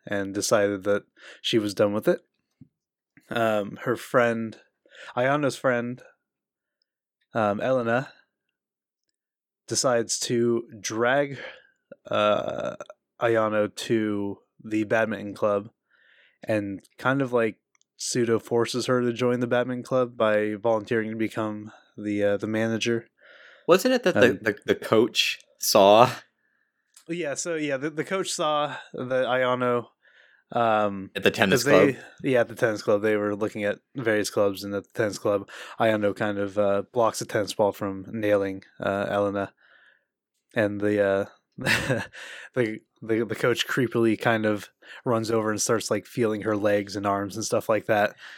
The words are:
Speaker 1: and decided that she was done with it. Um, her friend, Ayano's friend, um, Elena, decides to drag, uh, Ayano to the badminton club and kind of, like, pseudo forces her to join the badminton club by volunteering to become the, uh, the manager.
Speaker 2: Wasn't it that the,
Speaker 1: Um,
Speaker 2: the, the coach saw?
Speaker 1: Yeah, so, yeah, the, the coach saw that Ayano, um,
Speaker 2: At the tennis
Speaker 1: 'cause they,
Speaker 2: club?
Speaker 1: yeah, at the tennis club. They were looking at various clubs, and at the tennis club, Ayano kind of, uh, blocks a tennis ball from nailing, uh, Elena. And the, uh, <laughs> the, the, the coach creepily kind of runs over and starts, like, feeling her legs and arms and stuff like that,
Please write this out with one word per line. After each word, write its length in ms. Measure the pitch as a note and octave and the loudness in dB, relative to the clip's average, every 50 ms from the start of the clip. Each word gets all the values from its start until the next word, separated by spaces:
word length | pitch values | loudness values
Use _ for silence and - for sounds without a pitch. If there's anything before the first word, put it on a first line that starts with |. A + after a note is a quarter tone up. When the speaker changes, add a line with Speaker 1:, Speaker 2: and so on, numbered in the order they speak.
| - | -10
Speaker 1:
and 280 | - G#2 G2+ G2 F#2+ F#2+ | -6 -4 -4 -4 -4 -4
decided 500 | G2+ F#2+ - A#2+ G#2+ G2+ G2+ G#2 G2 F#2 | -4 -2 2 2 4 4 2 0 -2 0
that 200 | G2+ G2+ G2+ - _ _ _ - - - - | 0 0 0 -2 _ _ _ -20 -20 -18 -12
she 180 | - - - A2+ | -6 0 0 0
was 160 | G#2 G#2 F#2+ | 0 0 0
done 180 | - G#2+ G2+ G#2 | 2 0 2 2
with 160 | G#2+ - F3 | 0 0 0
it. 120 | F3+ - _ _ _ _ _ _ _ - - _ _ _ _ _ _ _ _ _ _ _ _ - | 0 0 _ _ _ _ _ _ _ -20 -20 _ _ _ _ _ _ _ _ _ _ _ _ -6
Um, 480 | - A#2 A2+ A2 G#2+ G#2 G2+ G2+ G#2+ - - | -4 0 0 0 0 0 -2 -4 -8 -8 -4
her 140 | C3+ A#2 | -4 -4
friend, 600 | G#2+ - - - C3 A#2+ A#2 A2+ A2+ A2+ A2 G#2+ - - _ _ _ _ _ - - - - - | -4 -2 0 2 4 4 4 2 -2 -4 -8 -10 -14 -20 _ _ _ _ _ -20 -20 -18 -8 -4
Ayano's 400 | B2 B2 C3 C#3+ D3+ D3 C3+ B2 | -2 0 2 2 0 0 -2 -2
friend, 460 | - - C3+ B2 A#2+ A#2 A#2+ B2+ - - - _ _ _ _ _ _ _ _ _ _ _ _ _ _ _ _ _ _ _ _ _ _ _ _ - | -2 0 0 0 0 -2 -4 -8 -12 -14 -20 _ _ _ _ _ _ _ _ _ _ _ _ _ _ _ _ _ _ _ _ _ _ _ _ -2
um, 260 | A#2 A2 G#2 G2+ G#2+ | 0 0 0 0 0
Elena, 500 | A2 B2 C3 B2+ A#2 A2+ A2+ B2 C#3+ - - _ _ _ _ _ _ _ _ _ _ _ _ _ _ _ _ _ _ _ _ _ _ _ _ _ _ _ _ _ _ | 0 0 0 0 0 0 0 0 -2 -4 -10 _ _ _ _ _ _ _ _ _ _ _ _ _ _ _ _ _ _ _ _ _ _ _ _ _ _ _ _ _ _
decides 520 | - A#2 - - C3+ B2 A#2 A2+ A2+ - - | -6 -4 -2 0 2 2 0 0 -2 -4 -6
to 440 | - - B2+ A#2 A#2 A#2 A#2 A#2 - - A2+ G#2 | -4 -2 0 0 2 2 0 -2 -4 -6 -14 -14
drag, 580 | F#2+ - A2 A2 A#2+ A#2+ C3 C#3+ D3 C#3+ C#3 - - - - - _ _ _ _ _ - - - - - | -10 -8 -4 0 0 2 2 2 0 -2 -6 -12 -14 -16 -18 -20 _ _ _ _ _ -20 -20 -18 -10 -4
uh, 680 | G#2+ G#2+ G#2+ G#2+ G#2 - - - - - - - - - - - - _ _ _ _ - | 0 2 4 4 2 2 0 -4 -6 -6 -6 -6 -8 -10 -14 -18 -20 _ _ _ _ -2
Ayano 540 | - A#2 A2+ A2 A2 G#2+ G#2+ G#2+ G#2 G2+ - | 0 2 2 2 2 2 2 0 0 -2 -4
to 640 | - - - A#2+ A2+ G#2+ G#2+ G#2 G2+ G2+ G2+ G2 - _ _ _ _ - | -6 -4 0 0 0 0 0 -2 -2 -4 -6 -6 -10 _ _ _ _ -10
the 200 | A2 G#2+ A2 G#2+ | -4 -2 -2 -2
badminton 500 | G2+ A#2 A2 A2 G#2+ G#2+ G2 G2+ G2+ G2 | 0 0 0 0 0 -2 -6 -8 -10 -6
club 340 | - - G#2+ G2+ G#2 G#2 A#2 _ _ _ _ _ _ _ _ _ _ _ _ _ _ - | -2 0 0 0 0 -2 -6 _ _ _ _ _ _ _ _ _ _ _ _ _ _ -4
and 360 | - A2 G#2+ G2+ G2+ G2 F#2 - - _ - | -2 -2 -2 -2 -4 -8 -10 -12 -16 _ -4
kind 220 | - B2+ C3 C#3 | -2 0 0 0
of, 120 | C#3 B2 B2 | 0 0 0
like, 240 | A#2+ A2+ A2 - _ _ _ _ _ _ _ _ | 0 0 0 -2 _ _ _ _ _ _ _ _
pseudo 420 | - - - - B2+ A#2 A2+ A2+ G#2+ | -10 -8 -4 -2 -2 0 2 0 0
forces 480 | - - A#2+ A#2 A#2 A2+ - B2 A2 | 0 0 0 0 0 0 -2 -4 -2
her 140 | - B2+ B2 B2 | 0 0 0 0
to 100 | B2 A#2 | 0 -2
join 280 | G#2 B2 B2 B2 B2 | 0 0 0 0 0
the 60 | B2 | 0
badminton 360 | A#2 B2 B2 B2 B2+ B2+ B2 A2+ | 0 0 0 0 -2 -4 -8 -6
club 340 | - C3+ B2+ B2+ A#2+ A#2+ | -2 0 0 0 -2 0
by 380 | A#2 A2+ G#2+ G#2+ G#2 G#2+ G#2+ G#2+ | 0 2 2 2 2 2 0 -4
volunteering 560 | G2+ G2 A#2 A2+ A2 G2+ - A#2+ A2+ A2 A2 | -2 0 0 0 0 0 0 -2 -2 -2 -2
to 60 | A2 | -4
become 560 | A2+ A2 G2+ - A#2 A2 G#2+ G#2+ G#2+ G#2+ G#2+ - - _ _ _ | -4 -4 -4 -2 -4 -4 -4 -6 -8 -12 -14 -16 -20 _ _ _
the, 260 | - G#2 G#2 G#2 G#2 G2+ | -10 -6 -4 -2 0 2
uh, 140 | G2+ G2+ | 2 0
the 100 | G2 A2 | 0 -2
manager. 600 | A2 A2 A2 A2+ A2+ A2+ G#2+ G#2 A#2 A#2 A#2 - _ _ _ _ - - - - - - - _ | -2 0 0 0 0 0 -2 0 0 -2 -2 -4 _ _ _ _ -20 -20 -20 -20 -20 -20 -6 _
Speaker 2:
Wasn't 260 | - E3+ - - B3+ C4 | 4 4 4 4 2 0
it 120 | A#3+ B3 | 2 2
that 100 | F#3+ E3 | 2 4
the, 160 | G#2+ B2 A2+ | 6 6 4
Speaker 1:
Um, 80 | G#2 F#2+ | 4 2
Speaker 2:
the, 160 | - G#2+ G2+ - - | -2 -4 -4 -2 0
the 100 | - G2 | 0 0
coach 680 | - - - - A2 A#2+ - - - - - - - - _ _ - | 0 0 2 4 4 4 4 2 0 -2 -2 -2 -6 -10 _ _ -8
saw? 520 | - - - A2 G2 G2+ G#2 A2 B2 B2+ - - - _ _ _ _ _ _ _ _ _ _ _ _ _ _ - _ - | -2 2 6 8 10 10 10 10 8 8 4 -2 -14 _ _ _ _ _ _ _ _ _ _ _ _ _ _ -20 _ -10
Speaker 1:
Yeah, 260 | E3 F3 E3 C#3+ C3+ | -8 -6 -6 -6 -4
so, 220 | - - F3 E3 | -6 -4 -4 -4
yeah, 200 | D#3 D3+ C#3+ C#3 | -2 -2 -2 -2
the, 140 | C3 C3+ D#3+ | -2 -4 -4
the 140 | D3+ D#3 E3 | -4 -6 -6
coach 260 | - F#3+ F#3+ F3+ F#3 | -4 -4 -4 -4 -4
saw 460 | - - E3 D3+ D3+ D3 D3 C#3+ C3 - - - - | -4 -2 0 0 0 0 0 -2 -4 -8 -14 -14 -12
that 320 | - B2+ B2 C3 B2+ B2+ | -10 -6 -2 0 0 0
Ayano, 600 | A2+ B2+ B2+ B2+ B2+ B2+ B2 B2+ B2 A#2+ A#2+ A#2+ - _ _ _ _ _ _ - _ _ _ _ - - | 2 2 2 2 2 0 0 0 0 0 0 -2 -6 _ _ _ _ _ _ -20 _ _ _ _ -6 -2
um, 580 | A#2+ A#2 A2+ A2 G#2+ G#2+ G#2 G2 G2 F#2+ F#2+ - | 0 2 4 4 2 2 0 -2 -4 -10 -10 -4
Speaker 2:
At 80 | G2+ - | 0 0
the 60 | G#2+ | 2
tennis 340 | F#2+ - A2 G2 F#2 B2+ A#2 | 4 4 4 4 4 4 4
Speaker 1:
'cause 80 | C#3 C#3 | 6 6
they, 200 | - - C#3+ B2+ | 6 6 6 2
Speaker 2:
club? 100 | - - - - - - | 0 -8 -20 -14 -8 -2
Speaker 1:
yeah, 180 | D3 B2+ A#2+ | 0 2 2
at 80 | A2+ - | 2 0
the 60 | A2+ | -2
tennis 280 | - B2+ A2+ G#2+ G2+ - | -2 -2 0 0 -2 0
club. 200 | - G#2+ G2+ G2+ | 0 0 2 2
They 140 | G#2+ G#2+ | 2 0
were 180 | G#2 G#2 G#2 G#2 | 0 0 -2 -2
looking 300 | G2+ G#2+ G2+ - G#2+ G#2 | -2 -4 -6 -4 -4 -4
at 160 | G2+ G2 - _ _ - | -4 -4 -6 _ _ -10
various 340 | C3+ B2 A2+ G#2+ G#2 G2+ - | -6 -2 0 0 0 0 -2
clubs, 320 | - A2+ G#2 G2+ G2 F#2+ G2 | 0 0 0 0 0 -4 -8
and 100 | G2+ G2+ | -6 -6
at 100 | G2 F#2 | -6 -8
the 60 | _ - | _ -6
tennis 240 | - A#2 G#2 F#2 - | -4 -4 -4 -4 -4
club, 300 | - A2 G2+ G2+ G2+ - - - - - - - | -2 -2 -2 -2 -2 -6 -16 -18 -18 -12 -4 0
Ayano 340 | A#2 A2 A2 G#2+ G#2 G2+ F#2+ | 2 2 2 2 2 0 0
kind 220 | - A2+ G#2 G2+ G2+ | -2 -4 -4 -2 -2
of, 180 | G2+ G2+ F#2+ | -4 -4 0
uh, 260 | G#2 G#2 G2 G2+ G2+ G2 - - | 0 0 2 2 0 -2 -4 0
blocks 280 | B2 A2+ G#2+ - - | 2 2 2 2 -2
a 60 | A#2+ | -6
tennis 260 | - - A2+ G2+ F#2 - | -4 -4 -4 -4 -2 -2
ball 200 | - G#2+ G2+ F#2+ | 0 0 0 0
from 340 | - G#2+ G2 G2 F#2+ F#2 - | -2 -6 -6 -6 -8 -10 -10
nailing, 540 | - A2+ G#2 G#2 G#2 G2+ G2 G2 F#2+ F#2+ - _ _ - | -8 -4 0 2 2 2 0 -2 -6 -8 -12 _ _ -6
uh, 260 | - G2 G2 G2+ G2+ - | -4 -2 -2 -2 -2 -2
Elena. 420 | - G2+ G2+ G2+ G2 G2+ G2 - - _ _ _ _ _ _ _ _ _ _ _ _ _ _ _ _ _ _ _ - | -2 0 0 0 -2 -2 -4 -6 -8 _ _ _ _ _ _ _ _ _ _ _ _ _ _ _ _ _ _ _ -2
And 260 | A#2+ G#2+ G2+ G#2 G2+ | 0 0 0 0 -2
the, 220 | G2+ G#2 G#2 G2+ G2+ | -2 0 2 2 2
uh, 200 | G2 G2 G2 G2+ - - _ _ | 2 2 0 -2 -4 -10 _ _
<laughs> 140 | _ _ - B2+ A#2 G2+ - - - B2+ A2+ - - - - - - - - - - - | _ _ -8 -2 -2 -2 0 0 -2 -4 -4 -6 -10 -14 -18 -18 -18 -18 -18 -16 -8 -2
the, 260 | C3 A#2+ G#2+ A2 A2 - _ _ - - | -2 -2 -2 -2 -8 -14 _ _ -12 -4
the, 220 | G#2+ A2+ A2 A#2 | -2 -2 0 0
the 100 | G#2 G#2+ | -2 -4
coach 320 | - - B2+ A#2 A#2 - | -2 0 0 0 0 -2
creepily 520 | - - - C3 A2+ - A#2+ A#2 A2+ G#2+ - | -4 -2 0 0 0 2 2 2 2 2 2
kind 280 | - B2 A2+ A2 G#2+ | 0 0 0 2 0
of 240 | G#2+ G#2+ G#2 - - _ _ - - - - - | 0 -2 -2 -4 -12 _ _ -20 -20 -18 -10 -4
runs 260 | C3+ A#2+ A2+ A2+ G#2 | -2 -2 -2 0 0
over 200 | A#2 A2+ G#2+ A2 | -2 0 0 0
and 100 | G#2+ G2+ | -2 -2
starts, 300 | - - A#2+ G#2+ - - | 0 0 0 0 0 -2
like, 160 | A2 G#2 - | -4 -4 -4
feeling 360 | - - A#2+ A#2 G#2+ G#2+ G#2 F#2 | -6 -4 -2 0 0 0 -2 -2
her 140 | A2 G#2+ | -2 -2
legs 400 | G2+ G2+ G#2 G2+ G#2 G2+ G2 G2 | 0 2 2 2 2 0 -2 -8
and 100 | G#2+ G2 | -6 -2
arms 300 | G2+ G2 G2 G2 G2 F#2 | -2 -2 -2 -4 -6 -8
and 80 | A2 G#2 | -8 -6
stuff 240 | - - A2 - - | -2 -2 -2 0 0
like 160 | A2 G#2 - | 0 0 0
that, 300 | - A2 G#2 G#2 G#2 - - - - - | 0 2 2 2 0 -2 -6 -20 -20 -20